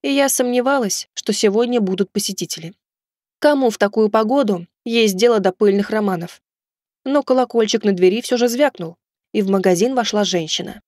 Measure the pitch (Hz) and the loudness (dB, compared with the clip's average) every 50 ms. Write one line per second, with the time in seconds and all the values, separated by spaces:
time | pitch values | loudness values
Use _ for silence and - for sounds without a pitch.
0 | - 277 277 277 277 269 - - 254 247 247 247 240 254 277 277 233 196 - - | -2 0 0 2 2 0 0 0 -2 0 0 0 0 0 0 0 0 -2 -4 -6
1 | - _ _ - - - 208 - - 208 196 220 240 240 247 240 202 185 190 185 | -10 _ _ -10 -6 -4 -2 0 0 2 2 2 0 0 0 0 0 0 0 -2
2 | 202 - _ 208 - - 196 - 175 - - - 160 165 208 _ _ _ _ _ | -4 -4 _ -6 -6 -6 -8 -8 -8 -10 -10 -12 -12 -18 -18 _ _ _ _ _
3 | _ _ _ _ _ _ _ _ - 294 294 277 262 233 214 - 208 202 - 220 | _ _ _ _ _ _ _ _ 2 2 2 4 0 0 0 0 -2 0 2 0
4 | 220 214 214 220 220 214 262 285 269 208 196 170 170 _ _ _ _ 233 226 233 | 0 2 2 0 0 2 0 0 0 0 -2 -4 -6 _ _ _ _ -2 2 2
5 | 226 214 185 185 226 240 233 214 185 185 185 _ 214 208 196 202 202 - 220 214 | 2 2 2 2 2 4 4 2 0 0 0 _ 2 2 2 2 -2 -2 -2 -2
6 | 208 202 185 165 170 170 - _ _ _ _ _ _ _ _ _ _ _ _ _ | -2 -2 -2 -4 -8 -12 -14 _ _ _ _ _ _ _ _ _ _ _ _ _
7 | _ 262 277 294 269 - 254 254 247 247 - 233 220 214 - 220 - 208 196 175 | _ 0 0 0 2 2 2 0 0 0 0 0 0 2 0 0 0 0 2 4
8 | 180 185 190 233 240 - 247 233 240 247 233 247 294 277 _ - 175 165 170 _ | 4 4 2 2 -2 -2 -2 0 0 0 0 0 0 -2 _ -6 -14 -14 -14 _
9 | _ _ _ _ _ _ - 214 202 190 196 190 185 196 180 170 214 254 269 254 | _ _ _ _ _ _ -2 -2 0 2 0 2 4 2 2 2 2 0 0 -2
10 | 226 214 - 208 208 185 185 175 160 160 - - 175 - - - _ | -2 -2 -2 -2 -2 0 -2 -4 -4 -4 -6 -8 -8 -10 -14 -18 _